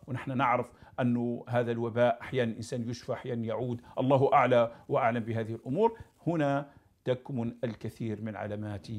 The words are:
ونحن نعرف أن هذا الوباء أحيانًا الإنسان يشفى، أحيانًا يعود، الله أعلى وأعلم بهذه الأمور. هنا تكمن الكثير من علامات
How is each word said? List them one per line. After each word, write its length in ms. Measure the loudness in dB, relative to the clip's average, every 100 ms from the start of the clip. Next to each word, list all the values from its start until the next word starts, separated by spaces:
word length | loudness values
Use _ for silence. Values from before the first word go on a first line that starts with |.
| -8
ونحن 300 | -8 -4 0
نعرف 340 | 2 2 -2 -10 -16 -2
أن 420 | 0 0 -2 -4 -2
هذا 240 | 0 0
الوباء 460 | -2 -2 2 2 2
أحيانًا 300 | -2 -2 -2
الإنسان 380 | -2 -6 -6 -6
يشفى، 240 | -6 -6
أحيانًا 320 | -8 -6 -6 -4
يعود، 360 | -4 -4 -6 -8 -2
الله 340 | 4 6 6
أعلى 380 | 6 6 6 4 0 -2
وأعلم 300 | 0 2 0
بهذه 360 | -2 -4 -4 -6
الأمور. 420 | -6 0 2 0 -10 _ -2
هنا 420 | 0 2 0 -2 -12 _ _ -2
تكمن 500 | -2 -2 -4 -4 -4
الكثير 580 | -6 -6 -10 -6 -6 -4
من 140 | -6 -8
علامات 520 | -6 -6 -6 -8 -8